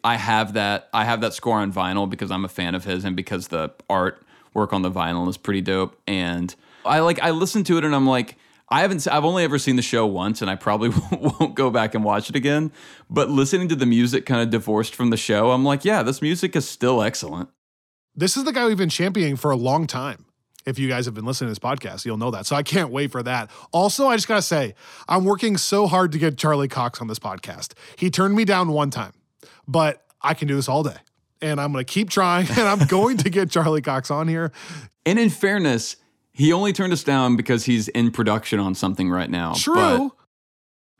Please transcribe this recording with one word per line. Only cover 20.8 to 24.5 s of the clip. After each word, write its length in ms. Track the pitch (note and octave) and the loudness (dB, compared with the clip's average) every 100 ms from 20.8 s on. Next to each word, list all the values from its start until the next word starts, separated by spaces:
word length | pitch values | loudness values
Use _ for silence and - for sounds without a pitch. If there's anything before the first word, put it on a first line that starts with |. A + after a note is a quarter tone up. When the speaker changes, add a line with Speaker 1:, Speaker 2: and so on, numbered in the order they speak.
| C3 | -2
Speaker 2:
guys 160 | B2+ | -2
have 80 | B2 | -4
been 140 | A2 A#2 | -6 -6
listening 220 | B2+ A#2+ | -4 -6
to 20 | |
this 80 | G2+ | -6
podcast, 480 | A#2+ C#3 F#2+ F#2 A#2 | -6 -6 -8 -10 -8
you'll 100 | G#2+ | -4
know 140 | A#2+ | -4
that. 160 | G2+ G#2 | -6 -2
So 100 | C#3+ | -2
I 60 | |
can't 280 | C#3+ F#3 C#3+ | 0 -2 -2
wait 220 | C3+ C#3+ | -4 -4
for 100 | B2+ | -4
that. 280 | B2 B2 G#2+ - - | -4 -6 -6 -16 -2
Also, 360 | E3+ G3+ - C4+ | 2 2 4 2
I 80 | A3+ | 2
just 120 | - | 2
gotta 140 | G#3+ | 0
say, 320 | - | 2